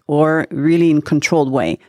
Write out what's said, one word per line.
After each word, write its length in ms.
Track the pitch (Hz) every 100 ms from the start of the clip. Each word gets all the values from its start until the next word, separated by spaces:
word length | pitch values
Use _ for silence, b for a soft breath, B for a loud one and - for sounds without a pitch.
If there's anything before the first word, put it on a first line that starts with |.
| -
or 400 | 147 156 160 -
really 400 | 160 147 170 170
in 140 | 151
controlled 480 | - 151 - 165 139
way. 260 | 131 82 80